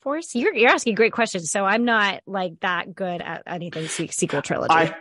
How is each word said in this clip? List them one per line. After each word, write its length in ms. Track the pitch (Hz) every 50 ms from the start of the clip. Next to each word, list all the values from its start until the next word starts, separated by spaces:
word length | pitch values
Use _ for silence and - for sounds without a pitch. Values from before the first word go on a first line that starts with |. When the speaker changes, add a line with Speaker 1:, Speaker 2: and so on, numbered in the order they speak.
Speaker 1:
Force. 340 | - 269 294 330 - - -
You're, 180 | 233 302 427 359
you're 140 | 214 233 269
asking 260 | 392 311 - 233 196
great 160 | 214 233 214
questions, 380 | - 240 226 - - 180 165 -
so 140 | - 202 196
I'm 200 | 190 214 233 240
not, 380 | 240 226 214 202 196 190 - -
like, 340 | - 190 190 185 175 160 -
that 340 | - 185 175 170 - 190 170
good 280 | - 190 180 175 170
at 220 | - 165 165 - -
anything 400 | - 175 165 175 170 - 160 160
se-, 220 | 151 - - 160 -
sequel 340 | - - 175 - 147 143
trilogy. 320 | - - - - - - 165
Speaker 2:
I, 200 | 165 160 160 - -